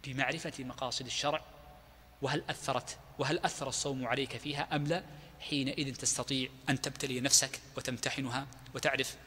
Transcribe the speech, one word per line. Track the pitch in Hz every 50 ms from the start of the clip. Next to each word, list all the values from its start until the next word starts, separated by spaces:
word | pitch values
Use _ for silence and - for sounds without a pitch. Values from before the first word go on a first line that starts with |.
| -
بمعرفة | 139 127 131 135 127 147 160 - 160 143 - 127
مقاصد | 127 - - 135 123 117 - 131
الشرع، | 120 - - - 147 151 156 - - - - - - - - - - - - - - - -
وهل | 143 131 143 147 - -
أثرت، | 151 - - - 131 123 - - - - - - - -
وهل | 139 135 160 180
أثر | - 170 - - 139 135
الصوم | 127 - - 147 135 131 127
عليك | 117 123 131 139 123 -
فيها | 117 - 147 139 139 151 - 156
أم | 147 143
لا؟ | 147 165 185 - - - - - - - -
حينئذ | - - 151 143 131 131 - - 151 135 123
تستطيع | - - - - - 123 - 139 131 127 - - - - -
أن | 139 127
تبتلي | - 147 131 - - 135 127 123
نفسك | 123 139 - - 139 131 - - - - -
وتمتحنها | - - - 127 113 - 135 - - 135 123 120 131 143 135 - - - - -
وتعرف | 131 - 151 135 131 131 - - - -